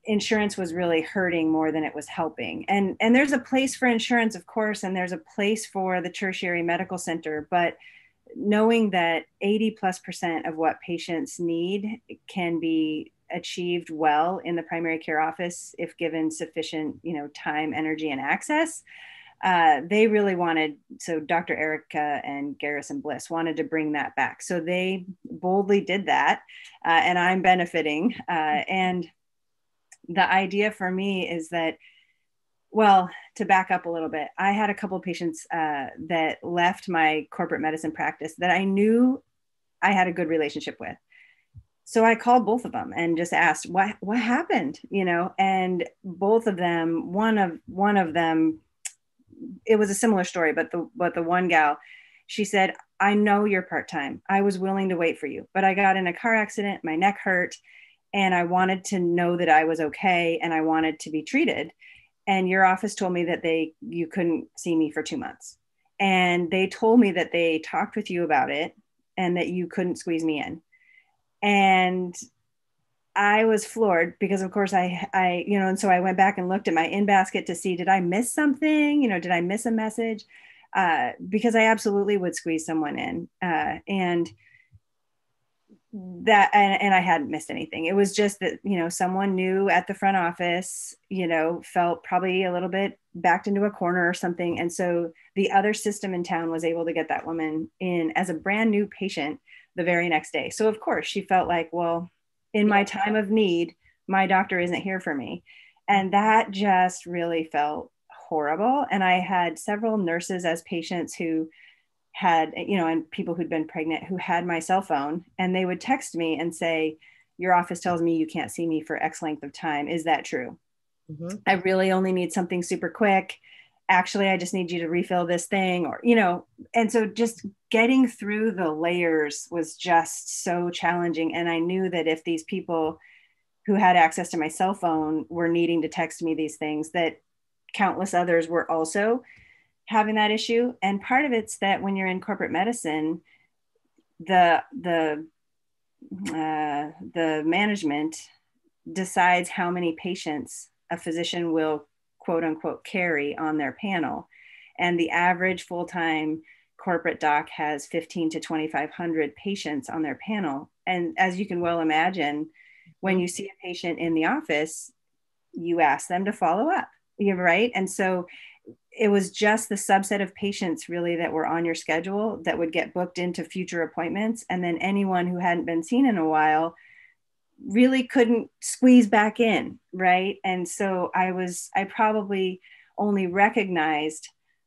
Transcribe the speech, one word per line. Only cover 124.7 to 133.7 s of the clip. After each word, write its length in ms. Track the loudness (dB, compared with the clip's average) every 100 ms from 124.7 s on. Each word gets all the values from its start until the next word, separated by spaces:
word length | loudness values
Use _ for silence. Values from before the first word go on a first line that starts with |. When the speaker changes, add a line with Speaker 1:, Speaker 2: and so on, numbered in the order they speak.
Speaker 1:
you 80 | -4
to 100 | -2
refill 380 | -2 0 0 0
this 180 | -2 0
thing," 400 | 0 0 0 -2
or, 140 | -2
you 120 | 4 4
know, 320 | 4 0 -8 _ -4
and 180 | 0 2
so 140 | 2 0
just 400 | 0 -2 -2 -16 _ _
getting 380 | 2 4 4 4
through 440 | 0 -6 0 0
the 200 | 0 -2
layers 760 | 0 0 2 2 2 0 -4 -6
was 240 | -6 -6 -6
just 680 | 2 2 2 -8 -10 -6
so 260 | -2 -2 -2
challenging. 640 | -2 0 0 0 0 -2 -2
And 120 | -2
I 100 | -2
knew 300 | -2 -2 -2
that 180 | 0 0
if 160 | -2
these 200 | -2 -6
people 540 | -4 -8 -4 -2 -2 -4 _ _ _ _ _ _
who 100 | 0